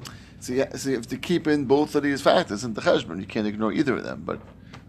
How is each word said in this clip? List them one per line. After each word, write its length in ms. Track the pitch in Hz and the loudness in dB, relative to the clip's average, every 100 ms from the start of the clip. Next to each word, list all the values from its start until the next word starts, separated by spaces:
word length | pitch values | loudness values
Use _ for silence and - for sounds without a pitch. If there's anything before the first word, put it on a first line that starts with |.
| - - - - | -12 -16 -20 -14
So 120 | - | -4
you, 120 | 127 131 131 | -2 -2 -4
so 120 | 139 | -4
you 60 | 117 | -4
have 100 | 117 | -4
to 80 | 131 | -8
keep 280 | - 165 156 | 0 0 2
in 180 | 147 123 | 0 4
both 280 | 143 147 | 4 4
of 80 | 147 | 0
these 200 | 143 135 | 0 2
factors 420 | 156 185 165 104 | 6 4 2 -4
into 160 | 120 113 | -4 0
cheshbon. 400 | 175 156 113 90 | 2 2 2 -8
You 60 | 98 | -6
can't 200 | 113 104 | -2 -2
ignore 260 | 104 110 | 0 -2
either 220 | 151 131 90 | 0 0 0
of 80 | |
them. 180 | 53 69 | -4 -8
But 160 | 80 - - - - - | -6 -8 -10 -20 -20 -20